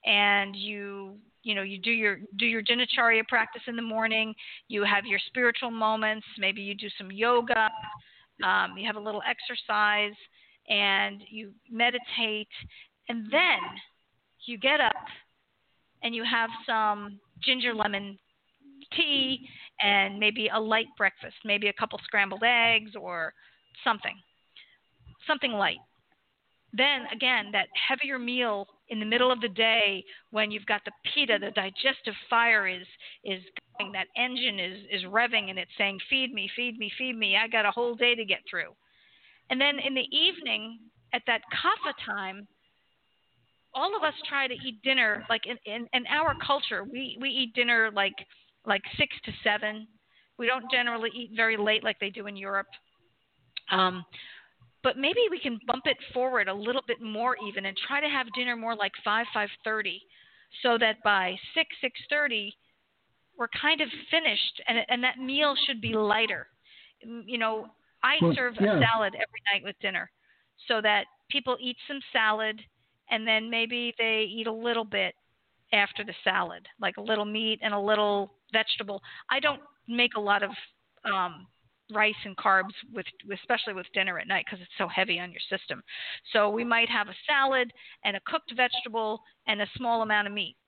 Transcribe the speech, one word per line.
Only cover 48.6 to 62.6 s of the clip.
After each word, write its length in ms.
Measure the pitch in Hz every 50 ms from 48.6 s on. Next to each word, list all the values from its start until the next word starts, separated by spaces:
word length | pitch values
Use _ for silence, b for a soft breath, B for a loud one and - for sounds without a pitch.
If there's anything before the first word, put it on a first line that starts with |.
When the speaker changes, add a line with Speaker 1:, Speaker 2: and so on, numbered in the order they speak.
| _
Speaker 1:
like 160 | 110 101 98 - - - -
six 160 | 294 - - - -
to 80 | - 208 - -
seven. 420 | 226 208 208 214 214 214 214 220 - _ _ b b b b b b b -
We 80 | 240
don't 240 | 233 254 262 226 254
generally 400 | 262 254 247 240 233 226 220 233 -
eat 160 | 233 240 202 220
very 220 | 220 226 226 220
late 280 | 214 208 214 214 220 -
like 140 | 226 214 _
they 100 | 208 196
do 160 | 196 226 202
in 100 | 208 202
Europe. 300 | 196 196 196 196 196 196 _ - - _ _ _ _ _ _ _ _ _ _ _ _ _ _ _ - _ -
Um, 340 | 190 185 190 185 180 180 170 _ B B B B B B B B B B B _ _ _ -
but 140 | 262 -
maybe 240 | 254 269 294 370 480 480 415
we 80 | 330 349
can 220 | - 277 240 214 - 254
bump 160 | 240 254 -
it 100 | 311 262 - - - -
forward 360 | 247 247 262 254 240 202 190
a 60 | 190
little 280 | 202 208 226 247 269 - -
bit 120 | 233 233
more 360 | 233 220 214 208 233 254 254 208 214
even 200 | 208 202 202 196
and 100 | 196 190 - -
try 140 | - 269 285
to 80 | 302 294
have 180 | 294 269 254 233 202
dinner 220 | 254 247 254 247
more 180 | 233 220 226 233
like 160 | 214 202 196 - - -
five, 220 | 208 208 220 233 226 -
five 180 | 220 208 208 - - _
thirty, 400 | 220 220 220 208 196 170 196 - b b b b b b b b b - - -
so 140 | 254 233 226
that 180 | 233 220 214 214 -
by 320 | 214 208 190 185 180 185 190 - - -
six, 140 | 330 320 _ - -
six 200 | - 247 _ - - -
thirty, 440 | 294 294 294 285 240 214 208 202 - _